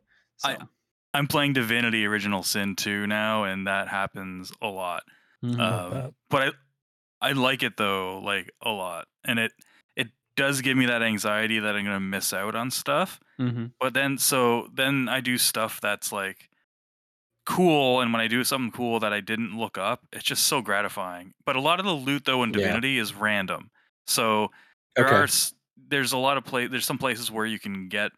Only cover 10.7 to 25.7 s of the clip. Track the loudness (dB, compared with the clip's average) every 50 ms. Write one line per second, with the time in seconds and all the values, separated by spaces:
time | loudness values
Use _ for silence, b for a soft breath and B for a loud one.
10.7 | 4 4 4 4 2 2 2 0 0 0 0 0 0 0 0 0 0 0 0 0
11.7 | -2 -2 -2 -2 -2 -2 -2 -4 -4 -4 -4 -2 -2 -2 -4 -4 -4 -4 -4 -4
12.7 | -6 -6 -2 -2 0 0 0 -2 -6 -14 _ _ _ -4 -4 -2 -2 -4 -6 -8
13.7 | -6 _ -4 -2 0 0 0 0 0 0 0 2 4 4 4 4 4 2 0 -4
14.7 | -2 -2 0 2 2 2 2 0 -2 -2 0 0 0 2 0 0 0 0 -2 -2
15.7 | -4 -4 -4 -4 -4 -4 -4 -6 -4 -4 -4 -6 -8 -10 -18 _ _ _ _ _
16.7 | _ _ _ _ _ _ _ _ _ _ _ _ _ _ _ -2 2 4 6 6
17.7 | 6 6 6 4 4 4 4 2 2 0 0 2 0 0 0 0 -2 -2 -2 -4
18.7 | -4 -4 -2 0 0 2 2 0 0 -2 -2 -4 -4 -4 -4 -6 -4 -6 -6 -6
19.7 | -4 -4 -2 -2 -2 -4 _ _ -14 -6 -4 -4 0 0 2 2 2 0 0 2
20.7 | 0 0 0 -2 -4 -6 -8 -8 -10 -12 -16 -18 -20 _ _ -2 0 2 2 2
21.7 | 2 2 0 -2 -2 -2 -2 -2 -2 0 0 2 2 2 2 2 2 2 2 2
22.7 | 2 0 0 0 0 0 0 -2 -4 -2 0 2 2 0 0 -2 -4 -6 -8 -14
23.7 | _ _ _ _ _ _ _ -2 0 2 2 2 2 2 0 -2 b b b b
24.7 | b b _ _ _ 4 6 6 6 6 6 4 2 0 0 -2 -4 _ _ _